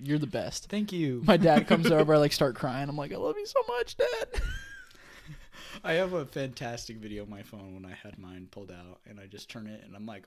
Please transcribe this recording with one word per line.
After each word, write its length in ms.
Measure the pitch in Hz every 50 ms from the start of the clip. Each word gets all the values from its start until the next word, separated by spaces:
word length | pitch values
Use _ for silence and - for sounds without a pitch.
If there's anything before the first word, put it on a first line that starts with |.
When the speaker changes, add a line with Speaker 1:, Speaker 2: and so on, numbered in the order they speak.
Speaker 1:
you're 160 | 135 139 147
the 80 | 151 147
best. 440 | 107 - 117 87 - - - - -
Speaker 2:
Thank 200 | 196 208 208 208
you. 300 | 185 170 160 139 127 120 135
Speaker 1:
My 140 | 180 185
dad 300 | 165 214 262 - 233 -
comes 240 | - 220 170 165 220
Speaker 2:
<laughs> 0 |
Speaker 1:
over, 240 | 165 151 151 151 156
I, 20 |
like, 160 | 151 147 147 -
start 220 | - 151 135 113
crying. 340 | - - 131 123 135 143 143
I'm 80 | 147
like, 160 | 147 143 - -
"I 40 |
love 180 | - - - -
you 80 | 415 415
so 140 | 440 - 554 453
much, 280 | 480 480 480 466 - -
Dad." 460 | - 523 494 480 453 - - 480 - - - 1077 - - - - - - - - - -
<laughs> 760 | - - - - 156 147 - - - - - - - - - -
Speaker 2:
I 100 | 165 160
have 200 | 170 190 180 185
a 120 | 170 139
fantastic 720 | 131 - 139 139 131 127 - 131 117 117 113 - - 113
video 240 | 110 107 107 104 104 104
on 60 | 107
my 140 | 104 98 95
phone 320 | - - 104 95 95 92
when 100 | 95 95
I 80 | 92 87
had 240 | - - 104 -
mine 300 | - 95 90 92 92 92 92
pulled 220 | - 101 98 92
out, 300 | 90 87 87 90 - - _
and 120 | - 107 101
I 80 | 98
just 200 | 98 104 101 - -
turn 180 | - 120 107
it, 160 | 107 107 110 104
and 100 | - 95
I'm, 120 | 101 107
like, 160 | 113 104 95 -